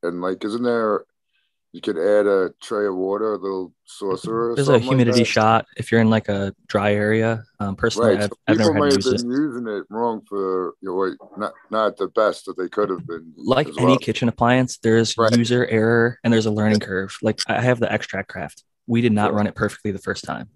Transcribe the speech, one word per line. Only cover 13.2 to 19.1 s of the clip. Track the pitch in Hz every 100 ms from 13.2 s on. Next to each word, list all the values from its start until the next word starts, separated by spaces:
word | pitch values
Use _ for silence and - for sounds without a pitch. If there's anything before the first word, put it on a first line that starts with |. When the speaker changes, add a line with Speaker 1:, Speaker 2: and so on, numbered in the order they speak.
| 82 -
Speaker 2:
Like | 80 131 151
Speaker 1:
as | 123
Speaker 2:
any | 131
Speaker 1:
well. | 131
Speaker 2:
kitchen | - 110 120
appliance, | - 120 127 127 -
there's | 113 113 113 -
Speaker 1:
Right. | 113 120
Speaker 2:
user | 117 123 123
error | 110 113 117 117 120
and | 120
there's | 113 110
a |
learning | 107 107 107
curve. | 101 95 98 -
Like, | 110 107 -
I | -
have | 123 123
the | 107
Extract | 107 - 95 98
Craft. | 98 73 - _ _ -
We | 117
did | 120